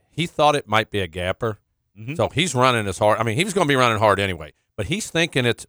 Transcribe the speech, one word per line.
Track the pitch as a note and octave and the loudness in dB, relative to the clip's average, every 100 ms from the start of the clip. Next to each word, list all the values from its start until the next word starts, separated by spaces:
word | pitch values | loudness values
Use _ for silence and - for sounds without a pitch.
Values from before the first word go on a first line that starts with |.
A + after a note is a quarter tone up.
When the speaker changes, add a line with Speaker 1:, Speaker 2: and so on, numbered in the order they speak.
| _ | _
Speaker 1:
He | - E3+ | -8 -6
thought | - D3+ C#3+ | 2 2 2
it | G2+ | 0
might | G#2+ A2 | 0 0
be | G2+ | -4
a | F2+ | -6
gapper. | F2 F2+ - A#2 G#2 _ _ _ G2 | -4 -4 -4 -6 -8 _ _ _ -16
Speaker 2:
Mm-hmm. | A2+ | -10
Speaker 1:
So | D#3+ G2+ | -2 -2
he's | C3+ F3+ | 0 -2
running | B2 B2+ A#2+ G2+ | 2 2 2 -2
as | F2+ | 0
hard. | G#2+ G#2+ | 2 2
I | |
mean, | A2+ A2 | 0 -2
he | |
was | G#3 | -2
gonna | F#3 D#3 | 0 0
be | C3+ | 2
running | B2 G#2+ | 2 4
hard | A2 G2 | 4 4
anyway, | G2 E2 D2+ - _ | 0 -4 -12 -20 _
but | - F#2+ | -10 -6
he's | A2 - | -6 -4
thinking | E3 E3 C#3 | -2 0 0
it's | A#2+ A2 | 0 -2